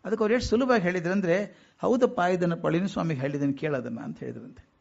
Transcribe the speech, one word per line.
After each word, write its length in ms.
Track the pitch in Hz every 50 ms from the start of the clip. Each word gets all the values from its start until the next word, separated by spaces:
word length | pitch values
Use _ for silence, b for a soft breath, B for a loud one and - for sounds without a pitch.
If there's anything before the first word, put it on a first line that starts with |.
| -
ಅದಕ್ಕೆ 180 | 180 220 214
ಅವ್ರು 120 | 220 208 226
ಎಷ್ಟು 140 | 254 - -
ಸುಲಭವಾಗಿ 340 | 214 233 269 247 247 220
ಹೇಳಿದ್ರಂದ್ರೆ, 640 | 175 175 180 185 160 175 190 202 190 170 170 196 208 196 B B B B B B
"ಹೌದಪ್ಪ, 380 | - 190 240 247 254 240 247 -
ಇದನ್ನ 360 | 175 180 185 175 180 175 170
ಪಳನಿಸ್ವಾಮಿಗೆ 680 | 165 165 156 156 170 196 196 - - 175 165 156 127
ಹೇಳಿದ್ದೀನಿ, 320 | 135 143 147 143 143 139
ಕೇಳೋದನ್ನ" 480 | 139 143 156 156 143 127 117 120 117 120
ಅಂತ 180 | 135 - - -
ಹೇಳಿದ್ರಂತೆ. 540 | 135 127 120 110 117 127 - - - _ _ _